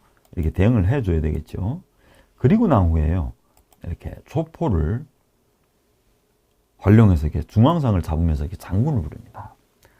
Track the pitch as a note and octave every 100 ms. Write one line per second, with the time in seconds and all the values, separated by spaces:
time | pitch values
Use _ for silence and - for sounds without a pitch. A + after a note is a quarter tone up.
0 | _ _ _ - D#2 - G2+ B2 F2+ C#3+
1 | G2+ E2 D#2 D2+ - - F2+ E3+ - _
2 | _ - _ _ B2+ A3 A3 A#2+ F2 D#2+
3 | D2+ F2+ B1 - _ _ _ _ F2+ E2+
4 | - - - D3 D#3+ - E3 F2 D2+ A#2
5 | - _ _ _ _ _ _ _ _ _
6 | _ _ _ _ _ _ _ _ - A2
7 | G#2+ E2 D2+ D2+ - G#2 C3 E3+ C3 F#2+
8 | D#2+ D#2+ E2+ C#2+ D2 F2+ - F#2 C#3 C3
9 | D2+ - - - - - _ _ _ _